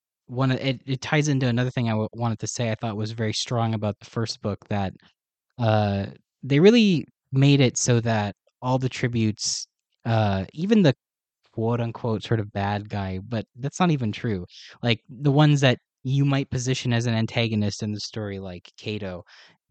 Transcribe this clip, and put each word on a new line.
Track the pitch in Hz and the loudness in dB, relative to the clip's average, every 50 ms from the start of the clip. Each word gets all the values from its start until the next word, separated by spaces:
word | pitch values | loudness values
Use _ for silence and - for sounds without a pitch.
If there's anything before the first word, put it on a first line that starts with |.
| _ _ _ _ _ | _ _ _ _ _
one | - 123 123 135 131 | -8 -4 -2 0 0
of, | 127 - | 0 0
it, | - 135 131 - - | -2 -4 -4 -4 -6
it | 135 139 131 | -6 -6 -6
ties | - - 156 151 147 | -2 0 0 0 2
into | 151 139 131 135 | 2 0 0 0
another | 123 117 120 127 127 | 0 0 0 0 -2
thing | - 131 117 | -2 -2 -2
I | 113 | 0
w-, | 110 110 107 - - | 0 0 -2 -4 -4
wanted | 113 120 117 110 - | -4 -2 -2 -2 -4
to | 113 | -6
say | - - - 120 113 | -6 -4 -4 -2 -2
I | 110 | -2
thought | - - 113 101 | -4 -4 -6 -4
was | 107 110 107 | -4 -6 -6
very | 113 117 110 110 - | -4 -4 -4 -2 -2
strong | - - - 127 117 117 113 110 | -4 -4 -2 0 0 0 0 0
about | 107 107 104 101 - | -2 -2 -4 -4 -6
the | - | -12
first | - - 117 113 - - - | -10 -6 -6 -6 -6 -6 -6
book, | - 107 98 - - - | -6 -6 -6 -6 -6 -6
that, | 107 101 98 92 - - _ _ _ _ _ _ _ _ _ _ _ | -4 -4 -4 -4 -6 -10 _ _ _ _ _ _ _ _ _ _ _
uh, | - 117 110 107 107 104 101 101 98 98 - 64 - _ _ _ _ - | -2 0 2 2 2 2 0 0 -2 -4 -6 -10 -16 _ _ _ _ -2
they | 127 139 143 | 2 4 6
really | 180 208 240 240 214 202 175 135 - - _ _ _ _ | 8 8 8 8 6 6 4 2 0 -4 _ _ _ _
made | 131 135 139 143 143 139 | 2 4 6 6 8 6
it | 131 120 - | 6 4 2
so | - - 131 120 117 | 0 0 2 2 2
that | 113 117 113 107 104 101 - _ _ _ _ _ | 2 2 0 0 -2 -2 -6 _ _ _ _ _
all | 127 127 131 | -2 -2 0
the | 131 131 123 | 0 0 -4
tributes, | - - 135 123 120 117 110 107 104 - - - - - - - _ _ _ _ _ _ - | -4 -4 -4 -2 0 0 0 0 0 -2 -6 -6 -6 -8 -10 -14 _ _ _ _ _ _ -4
uh, | 117 113 110 107 101 98 95 95 - - | -2 0 2 2 0 0 -2 -4 -6 -8
even | 151 180 202 233 214 180 | -6 -2 2 4 4 4
the | 139 - - _ _ _ _ _ _ _ _ _ _ _ | 4 2 0 _ _ _ _ _ _ _ _ _ _ _
quote-unquote | 117 110 113 120 120 117 117 - - - 120 107 98 - | -4 -2 -2 0 -2 -2 -6 -6 -6 -4 -4 -4 -4 -2
sort | - 117 113 | -2 -2 -2
of | 104 104 - | -2 -4 -4
bad | 101 98 101 104 104 104 107 | -4 -2 -2 -4 -4 -6 -8
guy, | 107 101 98 95 92 95 101 | -8 -6 -6 -6 -6 -8 -8
but | 113 117 110 98 - _ | -6 -6 -8 -8 -8 _
that's | 123 127 143 - - | -10 -10 -6 -2 0
not | 185 175 | 0 0
even | 151 131 120 104 | 0 0 -2 -4
true. | 98 - - 120 101 90 90 - - - - - - _ | -4 -4 -4 -4 -4 -4 -6 -10 -16 -20 -20 -20 -12 _
Like, | 120 120 113 - _ - | -2 -2 -2 -2 _ -10
the | - - 147 143 | -10 -2 0 2
ones | 135 147 151 151 147 135 | 4 6 6 6 6 4
that | 143 127 120 - _ _ _ _ - | 4 2 2 0 _ _ _ _ -6
you | 131 135 139 139 | -2 0 0 2
might | 143 139 139 135 - | 2 0 -2 -2 -4
position | 135 127 120 131 131 - - 127 120 | -6 -4 -2 -2 -4 -2 -2 0 0
as | 117 120 | 0 0
an | 120 113 | 0 0
antagonist | 113 110 - - 123 117 113 110 107 104 101 - - 113 | 0 0 0 0 0 0 0 0 0 0 -2 -2 -4 -6
in | 107 | -6
the | 104 104 | -6 -8
story, | - - - 110 107 101 98 95 | -10 -10 -10 -8 -8 -8 -8 -8
like | 98 92 90 87 - - _ | -10 -10 -12 -14 -16 -20 _
Cato, | - - 110 107 101 101 92 90 85 - _ - - - _ _ _ _ _ | -12 -10 -8 -8 -6 -8 -8 -10 -12 -14 _ -20 -20 -20 _ _ _ _ _